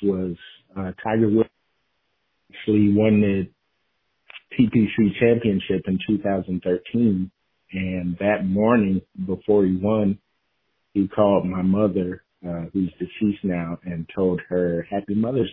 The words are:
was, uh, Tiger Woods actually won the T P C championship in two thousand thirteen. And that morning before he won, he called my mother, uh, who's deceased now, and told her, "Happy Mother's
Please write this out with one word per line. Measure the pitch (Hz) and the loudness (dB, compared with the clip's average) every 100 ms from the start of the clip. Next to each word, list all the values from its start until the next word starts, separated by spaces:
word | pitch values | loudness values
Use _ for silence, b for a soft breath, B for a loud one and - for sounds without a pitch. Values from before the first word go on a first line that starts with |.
was, | 101 92 92 85 - - _ 95 | -2 -2 -4 -8 -14 -20 _ -10
uh, | 92 - | -10 -8
Tiger | 110 113 110 | -2 2 4
Woods | 110 110 _ _ _ _ _ _ _ _ _ _ | 2 0 _ _ _ _ _ _ _ _ _ _
actually | - - 107 104 | -10 0 2 4
won | 104 110 104 | 4 4 4
the | 104 98 90 _ _ _ _ _ _ _ _ - - - | 2 0 -4 _ _ _ _ _ _ _ _ -20 -6 2
T | 117 | 2
P | 120 104 - | 4 2 2
C | 104 95 | 0 4
championship | 117 117 117 95 - 95 - | 2 4 2 -2 -2 -4 -2
in | 92 - | -4 -2
two | 104 | -2
thousand | 101 98 92 90 | 0 -2 -2 -4
thirteen. | 92 90 - 117 117 95 95 _ _ _ _ | -2 -4 -2 0 2 0 -4 _ _ _ _
And | 95 92 92 87 87 | -8 -6 -4 -6 -2
that | 101 104 95 | 0 0 0
morning | 98 110 120 98 92 - - 92 | 0 2 2 2 -2 -4 -10 -8
before | 92 - 104 | -4 0 2
he | 95 92 | 4 2
won, | 101 110 101 101 _ _ _ _ _ _ _ | 0 0 0 -2 _ _ _ _ _ _ _
he | 101 95 | -2 -2
called | - 104 95 90 | 2 4 4 0
my | 92 | -2
mother, | 92 98 107 92 90 90 _ _ 87 | 0 2 2 0 -4 -6 _ _ -10
uh, | 85 82 | -8 -6
who's | 98 87 - | -4 -4 -6
deceased | 87 - 107 101 | -10 -4 -2 -2
now, | 98 87 82 85 | -4 -4 -6 -10
and | 90 85 82 | -10 -10 -8
told | - 92 90 - | -2 0 -2 -4
her, | 90 87 85 - | -2 0 -2 -4
"Happy | 101 98 | -8 -4
Mother's | 104 113 131 110 | -2 -2 -2 -4